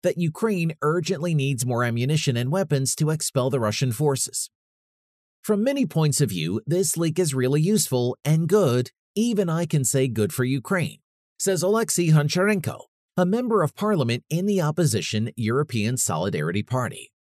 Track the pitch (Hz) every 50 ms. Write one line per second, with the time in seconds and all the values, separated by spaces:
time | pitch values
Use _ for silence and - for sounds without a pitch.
0 | - 185 - - 175 160 156 - - 226 208 180 165 165 156 _ - 151 160 180
1 | 170 - 202 139 151 180 165 151 135 139 139 117 120 123 123 117 123 120 117 117
2 | 123 135 156 156 - - 127 117 123 127 151 190 190 156 147 135 135 131 - -
3 | 156 151 156 156 - - _ 135 123 135 131 135 113 107 107 - 143 127 117 -
4 | 151 147 139 127 - - - - - - _ _ _ _ _ _ _ _ _ _
5 | _ _ _ _ _ _ _ _ _ - 214 202 214 269 277 277 262 - - 160
6 | 160 151 135 - 151 110 90 90 78 80 95 113 - - 165 180 196 185 - 165
7 | 170 165 156 170 185 160 135 131 123 127 139 151 156 180 220 202 - - - 123
8 | 123 123 123 _ _ 143 156 160 165 151 185 214 196 139 120 123 123 - _ _
9 | _ _ _ 196 226 240 233 196 196 170 160 165 175 165 - 151 139 - - 139
10 | 131 135 113 107 107 98 - - 127 127 135 139 113 - 196 185 160 - - _
11 | _ _ _ _ _ _ _ _ - 196 190 175 170 185 208 226 226 - - -
12 | 175 165 156 156 143 151 - 180 185 208 214 190 156 - - - - _ _ _
13 | _ _ _ - 185 180 196 240 254 247 226 208 165 147 - - 202 214 214 170
14 | 135 117 117 123 - _ 151 165 185 208 202 190 165 147 151 165 175 143 107 104
15 | 85 - - 107 107 - - - 117 107 117 135 151 151 - 117 101 110 127 127
16 | - - 90 78 85 98 80 76 73 80 87 104 107 - 120 127 123 139 147 -
17 | - - _ _